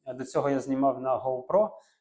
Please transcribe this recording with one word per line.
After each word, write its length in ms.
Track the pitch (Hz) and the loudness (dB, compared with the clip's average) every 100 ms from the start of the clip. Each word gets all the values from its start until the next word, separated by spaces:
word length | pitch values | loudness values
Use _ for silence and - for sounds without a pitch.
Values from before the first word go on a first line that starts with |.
а 100 | - | -14
до 100 | 127 | -10
цього 260 | 135 156 139 | -4 0 2
я 100 | 135 | 0
знімав 420 | 131 135 139 127 | 0 2 2 2
на 220 | 131 123 | 0 -2
GoPro, 460 | 131 131 - 185 214 - - _ | -2 -4 0 2 2 -2 -20 _